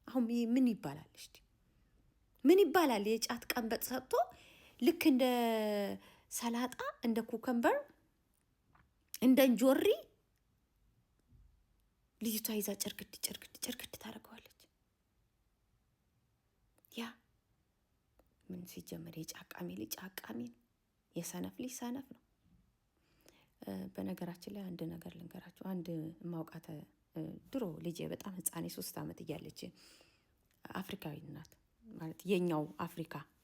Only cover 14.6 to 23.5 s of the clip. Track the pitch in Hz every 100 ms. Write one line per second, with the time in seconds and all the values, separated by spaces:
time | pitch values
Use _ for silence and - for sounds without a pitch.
14.6 | _ _ _ _ _ _ _ _ _ _
15.6 | _ _ _ _ _ _ _ _ _ _
16.6 | _ _ _ - 233 - _ _ _ _
17.6 | _ _ _ _ _ _ _ _ - 180
18.6 | 175 - - 170 165 160 160 - - -
19.6 | 175 190 330 - 185 - - 233 240 -
20.6 | _ _ _ _ _ 180 170 180 185 -
21.6 | 254 - 240 262 - - _ _ _ _
22.6 | _ _ _ _ _ _ - - _